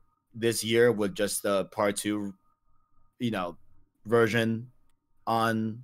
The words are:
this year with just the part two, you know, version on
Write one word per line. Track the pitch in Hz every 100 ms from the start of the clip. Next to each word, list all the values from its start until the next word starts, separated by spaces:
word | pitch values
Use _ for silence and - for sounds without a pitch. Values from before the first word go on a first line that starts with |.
| _ _ _
this | 117 117 110
year | 110 117 120
with | 104 101
just | 90 101 -
the | 104 98 90
part | - 104 101
two, | 104 104 101 95 _ _ _ _ _ _ _ -
you | 120
know, | 101 87 - - - - _ 104
version | 117 113 117 113 113 123 _ _ _ _ _ -
on | 113 113 113 110 113